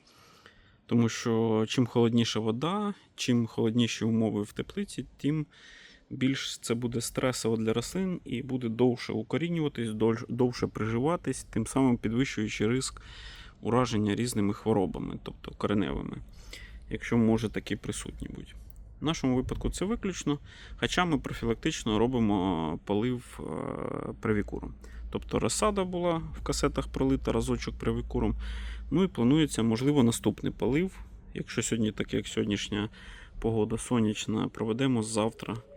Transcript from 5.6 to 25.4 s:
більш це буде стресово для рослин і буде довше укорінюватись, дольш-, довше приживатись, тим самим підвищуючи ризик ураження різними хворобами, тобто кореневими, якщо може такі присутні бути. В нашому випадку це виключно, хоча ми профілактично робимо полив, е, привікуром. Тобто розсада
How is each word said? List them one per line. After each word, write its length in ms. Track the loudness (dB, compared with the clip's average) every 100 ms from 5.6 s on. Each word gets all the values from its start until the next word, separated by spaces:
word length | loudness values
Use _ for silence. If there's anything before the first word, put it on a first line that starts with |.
| -20 -20 -20 -20 _
більш 480 | -2 0 0 -4 -8
це 160 | -2
буде 280 | -2 0 -2
стресово 560 | -4 0 0 0 0 2
для 160 | 2
рослин 480 | 0 0 -2 -2 -4 -6
і 180 | -6
буде 260 | -4 -4 -2
довше 440 | 4 4 4 -2
укорінюватись, 760 | -4 -2 -2 0 0 -2 -2 -4
дольш-, 360 | 2 4 2 -2
довше 380 | 0 2 2 -4
приживатись, 760 | -2 -2 0 0 0 -2 -6
тим 240 | -4 -4 0
самим 300 | 4 4 4
підвищуючи 680 | 2 0 0 0 -4 0 2
ризик 340 | 2 -2 -8 -16 -16 -16 -16 -18 -8
ураження 540 | 0 2 2 2 2 2
різними 380 | 0 2 0
хворобами, 640 | 0 2 2 2 0 -6 -8
тобто 280 | -10 -12 -14
кореневими, 640 | -6 0 2 2 -2 -4 -8 -12 -16 -16 -16 -16 -16 -8
якщо 280 | -8 0 4
може 320 | 6 4 2
такі 260 | -4 -4 -6
присутні 520 | -4 -8 -8 -10 -10
бути. 240 | -10 -12 -16 -18 -18 -18 -6
В 40 | -4
нашому 300 | 0 0 0
випадку 340 | 0 -2 -4
це 160 | -2 -2
виключно, 540 | -2 -4 -4 -2 -2 -4 -18 -16 -4
хоча 300 | 0 2 4
ми 120 | 2
профілактично 800 | 0 -4 0 0 0 -2 0 4
робимо 800 | 4 4 4 4 4 2 0 -4 -2
полив, 540 | 0 0 -2 -8 -12
е, 760 | -8 -6 -4 -4 -4 -6 -8 -4
привікуром. 520 | 0 2 0 -6 -8 -12 -14 -12 -8
Тобто 280 | -8 -2
розсада 440 | 0